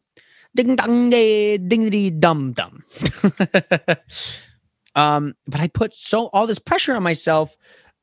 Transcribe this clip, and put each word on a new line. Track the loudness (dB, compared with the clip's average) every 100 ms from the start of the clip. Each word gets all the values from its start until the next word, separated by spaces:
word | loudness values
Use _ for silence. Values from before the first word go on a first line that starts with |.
| _ _ _ _ _ -2
Ding | 0 2
dong, | 2 2 2
eh, | 4 4 2 0 -2
dingity | 0 0 0 0 -2 2
dum | 2 2 -4
dum. | -6 -10 -12 -20 -6 -6 0
<laughs> | -2 0 0 0 0 -2 0 -4 _ -14 -12 -14 -18 _ _ _ _ 0
Um, | 2 2 -2 -10 -8
but | -4
I | -2
put | -2 -4
so, | -4 -4 -2 0
all | 0 0
this | -2
pressure | -2 -2 0 -2
on |
myself, | 0 -2 0 0 0 _ _ _ _ _